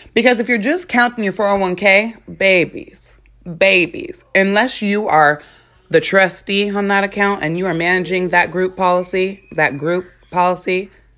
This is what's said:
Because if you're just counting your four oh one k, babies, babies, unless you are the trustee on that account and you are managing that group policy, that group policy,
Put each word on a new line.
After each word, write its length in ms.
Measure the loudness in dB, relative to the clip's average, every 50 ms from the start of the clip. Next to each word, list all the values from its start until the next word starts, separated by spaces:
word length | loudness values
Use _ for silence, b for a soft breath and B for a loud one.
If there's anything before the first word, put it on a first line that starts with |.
| b b 0
Because 260 | 2 2 4 2 2
if 100 | 0 0
you're 80 | -2
just 320 | 0 0 -2 -2 -2 -4 -2
counting 340 | 0 2 2 2 0 -4 -4
your 80 | -4
four 160 | -2 -2 0
oh 100 | 0 0
one 180 | 0 0 -2 -2
k, 400 | 0 2 4 4 4 2 0 -6 -14 _ -14 -6
babies, 760 | 0 2 2 4 2 2 0 -4 -12 -16 -16 -20 -20 -20 -20 -20 _ _ _ _ _ -16 -14 -2
babies, 680 | 0 2 2 4 2 0 0 -4 -10 -12 -12 -14 -18 -10 _ 0
unless 460 | 0 2 2 2 2 0 0 -2 -4
you 260 | -2 -2 -2 -2 0
are 340 | 2 4 4 4 4 2 B B B B B B B B B B 0
the 120 | 0 0
trustee 680 | 2 2 2 2 2 2 -2 -6 -6 -4 -2 -2 -2 -2 -2
on 120 | -2 -2
that 160 | 0 0 0 0
account 400 | -2 -2 0 0 0 0 -2 -4
and 140 | -4 -4
you 100 | -2 -2
are 60 | -2 -2
managing 560 | -2 0 0 0 0 0 -2 -2 -4 -2 0
that 200 | 0 0 0 0
group 240 | -2 -2 -4 -4 -2
policy, 720 | 0 0 2 2 0 -2 -2 -2 -2 -2 -4 -6 -10 _ _
that 260 | -4 -2 -2 -2 -2
group 320 | -4 -4 -4 -4 -4 -6 -8 -16 _ _ _
policy, 580 | -2 0 0 0 0 -2 -4 -4 -4 -4 -6 -8 b b b b b